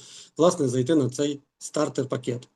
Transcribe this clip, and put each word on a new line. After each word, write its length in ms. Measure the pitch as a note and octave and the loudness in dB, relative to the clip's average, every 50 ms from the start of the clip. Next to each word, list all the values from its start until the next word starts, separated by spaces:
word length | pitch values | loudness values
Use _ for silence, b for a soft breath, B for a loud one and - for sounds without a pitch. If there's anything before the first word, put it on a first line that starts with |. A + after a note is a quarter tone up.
| B B B B B B B | B B B B B B B
власне, 320 | - D#3 F3+ F3 F3 C#3+ B2+ | 2 4 4 4 4 0 0
зайти 260 | A#2+ B2+ B2 B2+ E3 | 0 0 0 2 2
на 160 | D#3 C3 A#2+ | 2 2 0
цей 320 | - - D3 D3 C#3+ C#3+ - _ _ _ | 0 -2 -2 -2 -4 -6 -10 _ _ _
стартер-пакет. 880 | - - - D3 D3+ - B2+ C#3+ C3 B2 - B2 - C3 A#2+ B2 - - _ | -16 -8 -4 -2 -2 -2 -2 -4 -4 -4 -4 -6 -4 -6 -6 -6 -10 -14 _